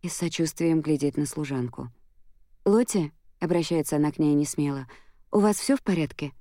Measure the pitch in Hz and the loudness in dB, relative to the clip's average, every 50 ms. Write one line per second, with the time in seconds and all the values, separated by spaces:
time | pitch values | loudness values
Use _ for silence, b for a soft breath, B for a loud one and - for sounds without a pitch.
0 | - 175 - - 175 170 - - 165 156 - - 170 165 160 160 147 151 156 139 | -8 -8 -6 -4 -4 -4 -2 -2 -2 -2 -2 -2 0 2 2 2 2 0 0 2
1 | 139 147 - - 147 143 - - 151 135 139 131 123 123 120 - 131 120 - _ | 0 -2 0 -2 -4 -4 -4 -6 -6 -4 -4 -4 -4 -6 -8 -10 -14 -14 -14 _
2 | - - _ _ - - - _ - _ - _ - 196 202 226 247 - - 202 | -20 -20 _ _ -20 -20 -20 _ -20 _ -20 _ 2 4 4 4 4 2 0 -2
3 | 160 143 _ _ _ - _ _ - 160 175 170 165 - 175 160 143 - 160 147 | -2 -2 _ _ _ -20 _ _ -2 0 2 0 2 0 0 -2 0 0 0 2
4 | 151 151 143 - 160 147 147 143 147 147 - - 147 143 139 135 131 123 b b | 2 0 0 0 2 2 4 2 0 0 -2 -2 -2 -2 -2 -6 -8 -12 b b
5 | b b b b b _ - 208 202 214 208 - - - 269 269 - - 185 165 | b b b b b _ 2 4 4 4 2 0 0 0 0 0 2 0 0 0
6 | 156 135 - - 151 143 - - | 0 -4 -4 -8 -10 -10 -10 -14